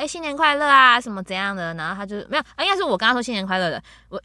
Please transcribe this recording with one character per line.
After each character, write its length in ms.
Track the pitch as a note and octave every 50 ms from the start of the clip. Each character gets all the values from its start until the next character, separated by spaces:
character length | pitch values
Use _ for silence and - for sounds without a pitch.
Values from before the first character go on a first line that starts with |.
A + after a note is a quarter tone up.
：“哎， 60 | C#4
新 160 | D4 - F4 E4
年 120 | D4+ C#4
快 200 | C#4+ D#4+ D4+ C#4+
乐 120 | C#4+ D4+
啊， 320 | D4 C#4 C4+ C4 B3+ A#3+ A#3+
什 140 | A#3+ A#3 G#3
么 100 | G3 F#3
怎 140 | - F#3+
样 180 | F#3 G3 G3+ G3
的。” 200 | F#3+ E3+ E3 E3
然 100 | E3 D#3
后 80 | E3 F#3
他 120 | G3 G3+
就， 100 | F#3+ G#3 G#3 - -
没 80 | - D#4
有， 40 | C#4+ - -
啊， 80 | - D#4
应 20 |
该 80 | F#4+ G4
是 80 | F#4 G4
我 140 | D#4 G#3+
跟 100 | F3+ G#3+
他 60 | A3 B3+
说 80 | B3
新 140 | A#3 B3 A#3+
年 120 | G3+ F#3+
快 120 | F#3+ F#3+ F#3
乐 100 | F#3 E3+
的， 140 | C#3+ A2 - - - - _ -
我， 100 | E3 G3 -